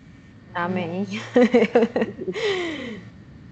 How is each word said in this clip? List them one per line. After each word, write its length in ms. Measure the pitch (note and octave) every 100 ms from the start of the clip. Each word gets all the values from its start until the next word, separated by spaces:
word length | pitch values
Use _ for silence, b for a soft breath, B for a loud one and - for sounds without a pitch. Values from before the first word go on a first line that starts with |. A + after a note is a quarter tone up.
| - - - - -
Amém. 540 | F3 F3 F#3 E3+ F3+ G3+ G#3 -
<laughs> 1800 | B3 B3 B3 A3+ A#3+ A3+ - A3 - - G#4 A4+ F#4 E4+ D4 A#3+ G3+ - - - - -